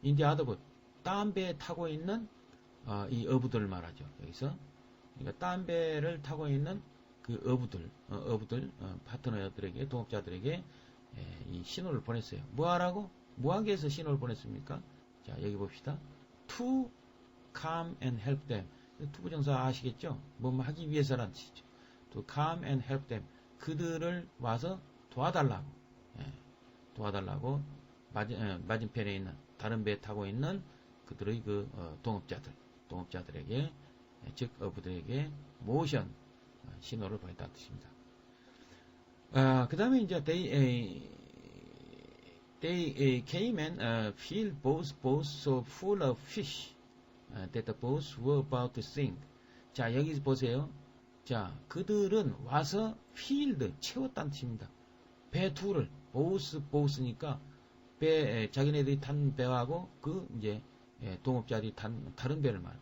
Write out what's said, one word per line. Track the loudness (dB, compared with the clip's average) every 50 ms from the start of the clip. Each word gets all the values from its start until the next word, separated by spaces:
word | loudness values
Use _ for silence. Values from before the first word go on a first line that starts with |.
인디 | 4 6 6 6 6
아더봇, | 6 6 4 2 0 -2 -6 -8 -18 -20 -20 -20 -20 -20 -8
딴 | -4 -2 0 2 2 0
배에 | 0 0 0 -2 -2
타고 | -4 -4 -6 -4 -2 -2 -2
있는, | -2 -2 -2 -2 -2 -2 -4 -8 -14 -20 -20 -20 -20 -20 -20 -20 -20 -14 -6
아, | -4 -2 -2 -2 -2
이 | -2 -2 2
어부들 | 4 4 4 4 4 2 0 0
말하죠. | 0 -2 -4 -8 -10 -12 -12 -14 -14 -14 -14
여기서. | -14 -12 -8 -4 -4 -4 -4 -6 -12 -18 -20 -20 -20 -20 -20 -20 -20 -20 -14 -10
그러니까 | -8 -8 -6 -4
딴 | -4 -2 -2 -2 -2
배를 | 0 2 2 2 2 2 2 0 0 -2 -4
타고 | -6 -6 -4 -2 0 2
있는 | 2 2 2 0 -2 -6 -8 -12 -20 -20 -20 -20 -20 -18
그 | -8 -6 -6 -2 0
어부들, | 2 2 2 2 -2 -4 -6 -8 -8 -14 -16 -12 -8
어, | -8
어부들, | -6 -2 0 0 0 0 -2 -4 -4 -4 -6 -8 -10
어, | -10 -8 -8 -10 -10
파트너들에게, | -10 -12 -6 -4 -2 -2 -2 -2 -4 -6 -6 -6 -6 -4 -4 -6 -4
동업자들에게, | -4 -4 -4 -2 -4 -4 -4 -4 -8 -4 -2 -2 -4 -4 -8 -12 -18 -20 -20 -20 -20 -20 -20 -18 -14
예, | -12 -12 -12 -10 -12 -10 -8
이 | -8 -8 -8
신호를 | -6 -6 -6 -4 -2 -2 -2
보냈어요. | -2 -2 -2 -2 -2 -6 -8 -10 -10 -6
뭐 | -2 0 2 4
하라고? | 4 4 4 2 0 -2 -6 -8 -12 -20 -20 -20 -8
뭐 | 0 2 2 2
하기 | 4 4
위해서 | 2 2 2 2 -2
신호를 | -2 -2 0 2 2 2
보냈습니까? | 2 -2 -4 -4 -6 -10 -10 -10 -8 -8 -8 -8 -8 -12 -18 -20 -20 -20 -20 -20 -14
자, | -10 -8 -4
여기 | -2 -2 -2
봅시다. | -2 -4 -6 -6 -8 -6 -6 -6 -6 -8 -14 -20 -20 -20 -20 -20 -20 -14 -12
To | -6 -4 0 2 2 2 2 0 -6 -18 -20 -20 -20 -20 -20 -20 -20 -20 -20 -16 -12 -6
come | -4 -2 -2 -2 -2 -4 -6 -2
and | 0 0 0 0
help | 2 0 0 0 0
them. | -2 -2 -2 -2 -6 -14 -20 -20 -20 -14 -10 -8 -8
투부정사 | -8 -6 -8 -6 -2 0 2 2 4 4 4
아시겠죠? | 2 0 0 -2 -6 -6 -4 -6 -6 -6 -6 -8 -14 -10
뭐, | -4 -2 0
뭐 | 0 0 0
하기 | -2 -4 -4 -4 0
위해서란 | 4 4 4 4 2 0 0 -4
뜻이죠. | -6 -12 -16 -18 -20 -20 -20 -20 -20 -20 -20 -20 -20 -20 -20 -10
To | -10 -10 -8 -4
come | 0 2 2 2 2 -2 0
and | 0 0 0 0
help | 0 -4 -4 -2 -4
them. | -6 -6 -6 -8 -16 -20 -20 -20 -20 -10
그들을 | -6 -4 -2 0 0 0 0 0 0 0 -2 -2 -6 -10 -10 -4
와서 | -2 0 0 0 0 -2 -4 -6 -10 -16 -20 -20 -20 -10
도와달라고. | -4 0 0 2 4 4 4 4 4 0 -6 -10 -12 -16 -20 -20 -20 -20 -20 -18 -14 -12
예, | -10 -10 -12 -14 -18 -20 -20 -20 -20 -20 -20 -20 -20 -18 -10
도와달라고 | -4 -4 -2 -2 -2 -2 -2 -4 -2 0 0 0 0 -2 -4 -10 -16 -18 -20 -20 -20 -20 -6
맞은, | -2 -2 -2 -2 -2 -2
예, | -2 -2 -2 -4 -2
맞은편에 | 0 0 0 0 -2 -2 -2 0 0 0
있는 | -2 -4 -6 -8 -12 -16 -20 -16 -6
다른 | -4 -2 -2 0 2
배 | 0 0 -2
타고 | -2 -6 -4 -4 -2
있는 | -2 0 0 0 0 0 -4 -6 -10 -18 -20 -20 -20 -20 -20 -16
그들의 | -16 -10 -6 -2 -2 -2 -2
그, | -2 -2 -2 0 -2 -4 -8
어, | -8 -8 -8 -10 -4
동업자들, | -2 -2 -2 -2 -2 -6 -8 -8 -8 -12 -16 -16 -20 -20 -20 -20 -16 -10
동업자들에게, | -8 -8 -8 -6 -8 -8 -8 -8 -10 -10 -6 -2 -2 0 0 -2 -4 -10 -20 -20 -20 -20 -20 -20 -20 -14 -14
예, | -12 -6
즉 | -4 -6 -6 -4 -4
어부들에게 | -6 -4 -4 -6 -6 -6 -6 -6 -4 -4 -2 -2 -2 -2 -6 -12 -14 -18 -16 -10
모션, | -2 2 2 2 4 4 2 0 0 -2 -8 -14 -18 -20 -20 -20 -20 -20 -20 -18 -16
어, | -16 -14 -14
신호를 | -10 -8 -6 -4 -4 -4 -4 -6
보냈다는 | -8 -10 -10 -8 -10 -10 -10
뜻입니다. | -14 -16 -14 -14 -14 -14 -16 -20 -20 -20 -20 -20 -20 -20 -20 -20 -20 -20 -20 -20 -20 -20 -20 -20 -20 -20 -20 -20 -20 -20 -20 -20 -20 -18 2
아, | 6 8 8 8 8 8 6 4
그다음에 | 4 4 6 8 8 6
이제 | 6 4 2 0
they, | 2 2 2 2 2 4
에, | 6 8 8 8 6 2 0 -2 -6 -10 -12 -12 -16 -16 -18 -18 -20 -20 -18 -18 -18 -18 -18 -18 -18 -18 -18 -18 -18 -18 -18 -20 -20 -20 -20 -20 -20 -20 -20 -20 -14 -4
they, | -2 0 2 2 2 0 2
에, | 4 6 6 6 4 2
came | -2 0 0 2 2 2 2
and, | 0 -2 -2 0
어, | 0 2 2 2 2 0 -2
filled | -4 -8 -4 -2 0 0 0 -2 0
both | 2 2 2 2 0 -6 -8 -2
boats | 2 4 4 4 2 -2 -6 -2
so | 2 2 2 2 2
full | -4 -10 -4 0 2 2 4
of | 4 2 2 2
fish, | -4 -6 -4 -4 -4 -4 -6 -8 -10 -12 -14 -20 -20 -20 -20 -20 -20 -20 -20 -20 -18 -12
어, | -8 -8 -8 -2
that | -2 -2 -2
the | -2 -4 -2
boats | 0 0 2 0 0 -4 -8 -2
were | 2 4 4 4
about | 4 2 2 0 0 0 -2
to | -4
sink. | -6 -4 0 0 0 0 0 -4 -12 -18 -20 -20 -20 -20 -20 -20 -20 -12
자, | -4 0 0 2 4
여기 | 4 4 2 2 0
보세요. | 2 2 2 4 4 2 2 2 0 -2 -6 -14 -18 -20 -20 -20 -20 -20 -20 -20 -4
자, | -2 0 0 0 -2 -6 -12 -12 -8
그들은 | -6 -4 0 2 4 4 6 6 6 4 4 4 0 -2 -4
와서 | 2 2 2 2 4 2 2 2 0 -2 -6 -14 -18 -14
filled, | -12 -2 0 2 4 4 2 2 2 0 0 -2 -4
채웠다는 | -8 -6 -2 -2 -2 -2 -2 -2 -2 -2
뜻입니다. | -4 -4 -4 -4 -4 -6 -8 -12 -14 -20 -20 -20 -20 -20 -20 -20 -20 -20 -18 -4
배 | 0 2 2 2 0
둘을, | 0 -2 2 2 2 2 0 -4 -14 -18 -4
both, | 2 2 4 4 4 2 0 -2 -4 -6 -6 2
both니까 | 4 4 4 4 4 2 0 -2 -2 -4 -4 -4 -4 -4 -6 -14 -20 -20 -20 -20 -20 -20 -20 -20 -4 2
배, | 4 6 6 6 6 4 4 2
에, | 0 2
자기네들이 | 2 4 4 6 6 4 4 4 4 2
탄 | 2 0 2 4 4 4 4
배하고 | 4 2 4 4 2 2 2 0 -4 -4 -8 -14 -8
그 | -6 -4 -4 -4 -4 -4 -6
이제, | -2 -2 0 -2 -2 -6 -12 -20 -20 -20 -20 -14 -8
에, | -6 -6 -6 -2
동업자들이 | 0 2 2 2 0 0 -2 0 0 -2 -6
탄 | -4 -6 -4 -4 -4 -6 -8 -8
다른 | -4 -2 -2 0 2
배를 | 2 2 2 0
말. | -6 -8 -12 -14